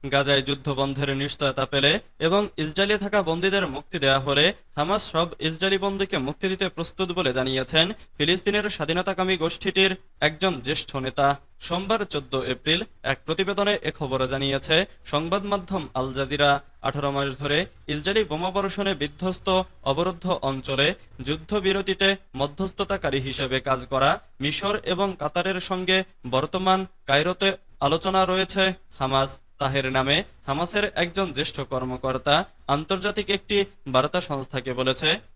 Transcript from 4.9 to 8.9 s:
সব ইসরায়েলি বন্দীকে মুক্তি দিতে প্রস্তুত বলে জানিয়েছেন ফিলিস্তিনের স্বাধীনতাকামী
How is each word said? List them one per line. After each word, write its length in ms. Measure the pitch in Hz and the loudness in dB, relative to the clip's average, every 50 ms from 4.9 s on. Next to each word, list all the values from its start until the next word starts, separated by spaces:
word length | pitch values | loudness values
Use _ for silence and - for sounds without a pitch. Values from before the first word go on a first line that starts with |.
| 202 214 - - - | 0 -2 -2 -2 0
সব 140 | 160 170 170 - - - | 0 0 0 -2 -4 -4
ইসরায়েলি 320 | 160 160 156 185 190 196 190 190 | -4 -2 0 0 0 0 2 0
বন্দীকে 320 | 202 196 196 196 190 - 165 127 | -2 0 -2 -2 -2 0 -2 -2
মুক্তি 180 | 139 151 - - 185 | -2 -4 -4 -2 -4
দিতে 140 | 190 185 196 180 - | -2 -2 -2 -4 -2
প্রস্তুত 320 | - 165 - - - 190 175 175 | -6 -8 -8 -4 -4 -4 -2 0
বলে 140 | 175 175 131 123 | 0 0 0 2
জানিয়েছেন 480 | 131 127 131 131 131 131 - - 160 165 185 214 - - - - | 0 0 0 0 -2 -4 0 2 2 2 2 -2 -10 -14 -20 -4
ফিলিস্তিনের 500 | - 147 156 175 190 - 208 202 208 208 208 - | -2 0 2 2 0 0 0 0 0 -2 -2 -4
স্বাধীনতাকামী 600 | - 160 143 | -4 -2 -2